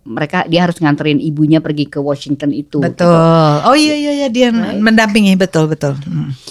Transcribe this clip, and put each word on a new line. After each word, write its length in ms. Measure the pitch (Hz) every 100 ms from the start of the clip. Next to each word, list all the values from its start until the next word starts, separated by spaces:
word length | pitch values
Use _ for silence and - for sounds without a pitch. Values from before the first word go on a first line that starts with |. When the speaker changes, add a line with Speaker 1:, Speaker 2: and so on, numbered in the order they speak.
Speaker 1:
mereka, 420 | - 117 151 185
dia 140 | - 165
harus 140 | 175 170
nganterin 380 | 151 147 151 147
ibunya 420 | 160 147 151 160
pergi 260 | 151 147
ke 100 | 143 147
Washington 540 | 143 139 135 139 147
itu, 240 | 139 147 151
Speaker 2:
Betul. 300 | 170 - 175
Speaker 1:
gitu. 40 | 170 165 165 156 147
Speaker 2:
Oh 80 | 202
iya, 180 | 285 302
iya, 180 | 294 294
iya, 140 | 285 277
dia 200 | 233 247
Speaker 1:
Right. 260 | 233 208 202
Speaker 2:
mendampingi, 540 | 220 226 220 214 202
betul, 300 | 190 190 165
betul. 300 | 156 156 143 139
Mm. 380 | 147 165 147 127 -